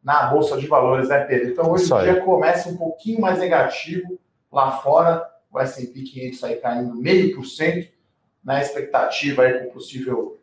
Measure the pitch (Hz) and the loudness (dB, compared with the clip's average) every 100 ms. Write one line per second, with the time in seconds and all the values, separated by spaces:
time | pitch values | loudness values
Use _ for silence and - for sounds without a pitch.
0 | - 147 - 143 151 135 135 147 127 131 | 2 2 4 2 2 -2 2 2 4 2
1 | 131 143 143 127 123 123 165 180 180 135 | 2 0 2 0 0 0 2 2 4 4
2 | 185 185 185 175 156 175 - 170 165 - | 4 2 2 2 4 0 -2 -6 -6 -6
3 | 220 226 190 180 180 160 - - 160 180 | -6 -2 0 0 0 2 0 -2 -8 -8
4 | 180 - _ _ _ 139 131 135 139 156 | -8 -12 _ _ _ 0 0 0 2 4
5 | 170 165 - _ _ 127 131 - 123 131 | 4 2 -4 _ _ -4 -4 -4 -12 -12
6 | 135 131 127 - 113 117 123 120 123 113 | -16 -12 -12 -10 -8 -6 -4 -4 -4 -6
7 | 139 185 160 131 131 - 156 170 175 _ | 2 4 4 0 -10 -4 -2 -2 -6 _
8 | _ _ _ _ - 139 - 147 135 131 | _ _ _ _ -4 -2 -2 -6 -2 0
9 | - - 143 131 127 127 127 - - 135 | 0 -2 -2 4 4 2 -6 -12 -14 -10
10 | 127 120 - - | -6 -4 -4 -8